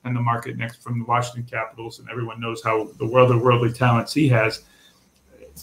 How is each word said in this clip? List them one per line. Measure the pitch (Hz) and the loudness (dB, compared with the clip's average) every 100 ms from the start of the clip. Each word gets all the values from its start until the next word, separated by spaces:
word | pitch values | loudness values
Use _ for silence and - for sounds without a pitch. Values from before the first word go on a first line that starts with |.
| 123 | -4
in | |
the | 123 | -2
market | 120 117 127 120 | 0 -2 -4 -8
next | 120 - | -10 -10
from | - 120 | -8 -8
the | 117 | -2
Washington | 120 117 120 | -2 -2 -8
Capitals, | 117 113 110 113 113 - | -10 -8 -8 -10 -14 -14
and | 107 | -14
everyone | 117 113 110 | -10 -10 -8
knows | 117 113 | -8 -4
how | 113 110 107 - | -2 -2 -2 -6
the | 113 | 0
world | 127 127 | 6 6
of | 120 | 6
worldly | 123 120 117 | 4 4 2
talents | - 127 117 - | 2 2 2 0
he | 147 147 | 0 4
has. | 117 110 - - _ _ _ _ _ _ - - - | 4 2 -2 -14 _ _ _ _ _ _ -20 -20 -16